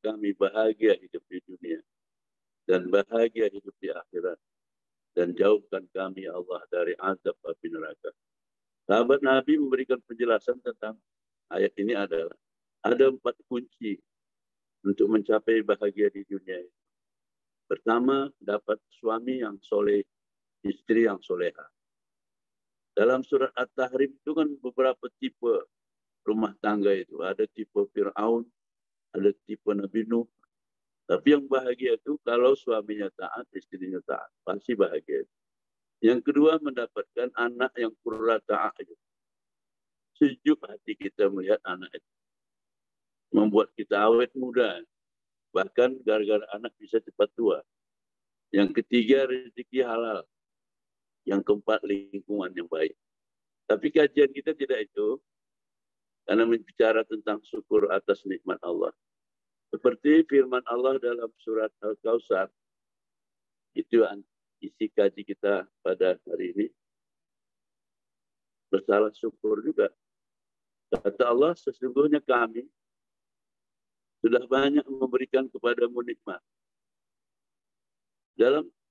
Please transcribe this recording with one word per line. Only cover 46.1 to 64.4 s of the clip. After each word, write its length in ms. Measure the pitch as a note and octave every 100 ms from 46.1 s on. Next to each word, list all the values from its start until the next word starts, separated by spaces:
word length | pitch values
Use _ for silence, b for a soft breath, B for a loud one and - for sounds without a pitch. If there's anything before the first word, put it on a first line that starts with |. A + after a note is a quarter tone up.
| G#2+ G#2 G#2+ G#2 G2+
anak 160 | A#2 _
bisa 240 | G#2 A2
cepat 240 | G#2+ - G#2 -
tua. 240 | A2+ D#2 - _ _ _ _ _ _ _ _ G2
Yang 240 | G2+ A2
ketiga, 480 | A2 A#2+ A2 C3+ C3
rezeki 560 | B2+ B2+ - B2 B2+
halal. 400 | B2 A2+ A#2 G2+ - _ _ _ _ _ _ _ _ _ -
Yang 160 | G2
keempat, 400 | G2 G#2 - G#2+
lingkungan 720 | G2 G2+ G2 G2 F#2+ G2+ F#2 F2+
yang 160 | E2+
baik. 240 | D#2+ D#2+ - _ _ _ _ _ _ -
Tapi 240 | G#2 D3
kajian 400 | D#3+ D3 - C#3
kita 240 | C#3 D3 D#3
tidak 320 | C3+ B2+ G#2
itu. 320 | - G#2+ B2+ _ _ _ _ _ _ _ _ _ _
Karena 240 | - G#2 A2+
bicara 560 | A#2 - - A2+ A2
tentang 400 | A2 A2 G#2 G#2
syukur 480 | - - - G#2 G2+
atas 320 | F#2+ - G2
nikmat 400 | G2 F#2+ - F#2
Allah. 320 | F2 E2+ E2+ - _ _ _ _ _ _ _
Seperti 560 | A2+ B2 A#2+ D3 D#3 D#3+
firman 360 | C#3 B2+ B2+ B2
Allah 320 | A#2+ C3 C3+
dalam 320 | A#2+ A#2+ A2+ _
surat 320 | - A2 A2 _
Al-Kautsar. 720 | G#2 G#2 A2 A#2 - F#2+ F#2+ _ _ _ _ _ _ _ _ _ _ _ _
Itu 320 | - - A#2 G#2 G2+ G2 _